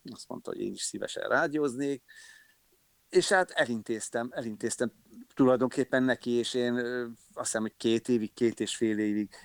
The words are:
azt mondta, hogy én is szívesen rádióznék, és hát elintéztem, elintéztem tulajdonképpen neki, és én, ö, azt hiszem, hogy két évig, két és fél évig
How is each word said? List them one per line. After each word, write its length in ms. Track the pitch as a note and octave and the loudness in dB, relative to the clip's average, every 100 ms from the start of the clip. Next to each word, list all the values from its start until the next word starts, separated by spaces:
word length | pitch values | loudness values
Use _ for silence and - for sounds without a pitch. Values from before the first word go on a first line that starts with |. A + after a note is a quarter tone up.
| - | -12
azt 160 | G#2+ - | -16 -14
mondta, 220 | - - | -12 -10
hogy 100 | - | -6
én 120 | G2 | -6
is 100 | G2 | -6
szívesen 460 | - G2 - - - | -8 -6 -8 -6 -2
rádióznék, 720 | B2+ D#3+ D3+ C#3+ B2 C#3 C3+ - - - - _ _ _ _ _ _ _ | 0 0 0 0 0 -4 -4 -10 -20 -20 -20 _ _ _ _ _ _ _
és 200 | F#3 - | 2 6
hát 220 | F#3+ F3+ | 4 4
elintéztem, 800 | E3+ C3 A2+ G#2 A2 - A#2+ B2 | 0 0 -2 -4 -6 -4 -4 -4
elintéztem 600 | E3+ A#2 G#2 A#2 - A#2+ - _ - - | -6 -8 -4 -4 -2 -2 -4 _ -20 -6
tulajdonképpen 680 | - B2+ B2+ B2+ - B2 C3 | 4 6 6 4 0 0 2
neki, 280 | B2+ A#2+ B2 | 2 0 0
és 240 | A#2+ A2+ | 0 0
én, 200 | B2+ A#2+ A#2+ | 0 0 0
ö, 260 | A#2+ B2 A#2 A#2 _ | -2 -4 -8 -12 _
azt 120 | - | -8
hiszem, 180 | A#2+ A2+ | -4 -2
hogy 140 | A2 - | -4 -2
két 320 | A#2 A2+ - | 0 2 2
évig, 240 | A#2+ G#2+ | 0 0
két 280 | - A#2 - | 0 0 0
és 160 | G#2+ - | -4 0
fél 220 | A2 G#2+ | 0 2
évig 320 | G#2+ G#2 G2+ - | 0 0 -2 -8